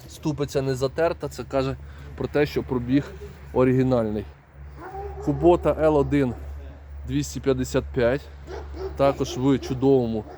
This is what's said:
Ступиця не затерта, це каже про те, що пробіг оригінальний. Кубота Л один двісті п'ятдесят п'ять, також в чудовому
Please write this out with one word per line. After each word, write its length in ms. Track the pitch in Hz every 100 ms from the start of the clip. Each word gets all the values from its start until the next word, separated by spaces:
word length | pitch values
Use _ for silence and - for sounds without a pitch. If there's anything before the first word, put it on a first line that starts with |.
| -
Ступиця 540 | - 160 139 143 139
не 120 | 135
затерта, 540 | 127 135 156 165 170 143
це 160 | 139
каже 320 | 120 135 135 127 - - - -
про 120 | 131
те, 180 | 143 147
що 160 | 127
пробіг 420 | 113 127 120 139 - - - - -
оригінальний. 720 | 123 127 127 127 123 110 107 104 - - - - - 370 - - -
Кубота 520 | - 143 165 170 151 143
Л 160 | 156 151
один 380 | 135 143 127 107 - - - - - - 123
двісті 340 | 139 139 135
п'ятдесят 440 | 139 131 123 135 -
п'ять, 260 | 131 117 143 - - - - - - 381 -
також 400 | 139 135 131 127
в 220 | 135 131
чудовому 680 | - 127 135 135 117 110 -